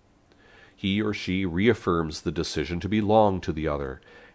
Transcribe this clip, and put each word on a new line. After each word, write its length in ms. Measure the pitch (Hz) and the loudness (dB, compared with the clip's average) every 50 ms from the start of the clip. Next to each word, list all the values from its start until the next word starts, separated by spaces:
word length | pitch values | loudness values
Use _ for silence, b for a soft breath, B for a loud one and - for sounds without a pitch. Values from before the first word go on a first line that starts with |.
| _ _ _ _ _ b b b b b b b b b b | _ _ _ _ _ b b b b b b b b b b
He 280 | b - 95 98 104 | b -2 -2 0 0
or 100 | 107 107 | 0 -2
she 320 | 101 - - 95 92 95 95 | -4 -4 -4 -2 -2 -2 -2
reaffirms 760 | 87 82 92 104 120 104 - - 95 87 82 82 78 78 - | -2 0 2 4 4 4 4 2 0 2 2 0 -2 -4 -6
the 100 | - 90 | -6 -4
decision 480 | 76 85 80 - - 82 69 78 87 87 | -4 -4 -4 -4 -4 -4 -4 -4 -4 -4
to 80 | 92 92 | -2 -2
belong 540 | 107 110 104 98 110 110 107 101 95 90 | 0 0 2 4 6 6 6 4 2 0
to 100 | - 90 | -4 -4
the 160 | 78 78 78 78 | -4 -4 -2 -4
other 320 | 73 71 69 65 65 - B B B B B B | -4 -4 -6 -8 -10 -12 B B B B B B